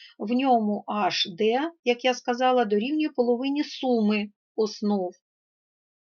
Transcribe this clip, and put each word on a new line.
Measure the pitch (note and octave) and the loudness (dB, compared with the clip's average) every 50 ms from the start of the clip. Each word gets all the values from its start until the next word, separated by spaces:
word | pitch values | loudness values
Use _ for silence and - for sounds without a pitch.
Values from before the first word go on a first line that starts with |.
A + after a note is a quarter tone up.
| - - _ - | -20 -20 _ -10
в | G#3+ G3+ | -6 -2
ньому | B3 B3+ C#4 C4+ B3 A3+ G#3+ G#3 G#3 - - | -2 0 2 2 2 2 2 0 -2 -4 -6
Х | - G#3+ G#3+ F#3+ F3 - - - G#3 | -6 -4 -2 -2 0 0 -2 -4 -4
Д, | E3+ E3 G#3 A3 A#3 C4 D4+ E4+ E4+ _ - | -2 0 0 2 2 0 -2 -4 -6 _ -2
як | B3 A#3+ A#3+ - | -2 -2 0 0
я | B3+ B3 | -2 -2
сказала, | B3 - B3 A#3+ A#3+ B3+ B3+ B3+ B3 A#3 | -2 -2 -4 -2 2 2 2 4 4 2
дорівнює | G3+ G#3+ G#3 A3 C4+ D#4 D#4 D4+ D4+ | 2 2 0 0 0 -2 -2 -2 -2
половині | - - A#3+ A#3+ A#3+ A#3 C4+ C#4 C#4 D4 D4 | 0 0 2 2 2 0 0 -2 -2 -2 -2
суми | - - - C4+ B3+ B3 A3+ G#3+ G#3 G#3+ G#3 G#3 G#3 _ _ _ _ - | -4 -6 -4 0 2 2 4 4 2 2 0 -2 -6 _ _ _ _ -2
основ. | - A3 G#3 - - G#3+ G3+ G#3 G3 F3+ F#3 - _ _ _ _ _ _ _ _ _ _ _ _ _ _ _ _ _ _ | -2 -2 -2 -2 -4 -2 0 0 0 -2 -4 -8 _ _ _ _ _ _ _ _ _ _ _ _ _ _ _ _ _ _